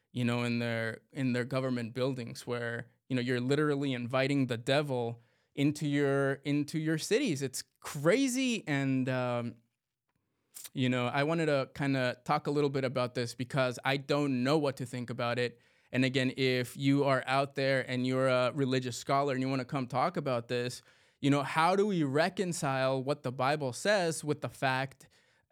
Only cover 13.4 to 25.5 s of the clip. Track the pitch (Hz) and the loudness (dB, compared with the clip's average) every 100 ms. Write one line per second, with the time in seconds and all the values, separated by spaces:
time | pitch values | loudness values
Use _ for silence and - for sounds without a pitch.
13.4 | 127 139 127 117 135 139 135 147 143 127 | -4 0 0 0 -2 -2 0 0 0 0
14.4 | 127 160 143 - 131 127 120 127 120 120 | 2 2 0 -4 -6 -6 -6 -4 -2 0
15.4 | 123 - _ _ _ 123 131 131 127 127 | -2 -4 _ _ _ 0 2 2 0 2
16.4 | 131 127 123 - 139 139 139 131 135 135 | 2 2 0 0 4 4 4 2 2 0
17.4 | 139 139 135 135 123 127 127 131 131 127 | 0 0 0 0 0 -2 0 2 2 2
18.4 | 123 147 135 131 127 117 - 139 143 131 | 2 0 0 0 -2 -6 -2 0 0 0
19.4 | 131 135 123 143 123 131 160 180 143 120 | 0 -2 -2 -4 -2 0 0 -2 -2 -2
20.4 | 117 123 123 - - _ _ _ 139 143 | -2 -2 -2 -6 -14 _ _ _ 2 2
21.4 | 135 - 170 196 214 180 143 139 175 185 | 2 2 2 4 2 2 2 2 2 0
22.4 | 185 165 147 135 131 135 131 143 131 131 | -4 -2 -2 0 2 0 -2 -4 -4 0
23.4 | 131 151 135 117 196 208 170 160 147 147 | 0 0 -2 -2 2 2 2 -2 -4 -4
24.4 | 127 - 135 131 135 - - _ _ _ | -6 -2 0 0 -2 -8 -20 _ _ _
25.4 | _ | _